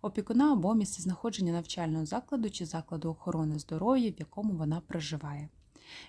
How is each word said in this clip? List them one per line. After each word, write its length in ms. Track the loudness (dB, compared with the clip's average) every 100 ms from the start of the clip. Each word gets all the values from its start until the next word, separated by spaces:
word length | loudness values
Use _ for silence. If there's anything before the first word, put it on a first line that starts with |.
опікуна 520 | -2 -4 2 6 6
або 220 | 6 4 4
місце 260 | 2 0
знаходження 500 | -4 -2 -4 0 0
навчального 540 | 0 -2 -4 -2 0 0
закладу 440 | -4 -2 -2 -2
чи 160 | -4 -6
закладу 440 | -6 -6 -6 -4
охорони 500 | -6 -4 0 0 -2
здоров'я, 520 | -4 -2 2 4 2
в 80 | -2
якому 340 | -10 -4 -2
вона 280 | 0 0 -2
проживає. 680 | -2 -6 -4 -6 -6 -8 -10 _ _ -20 -20 -20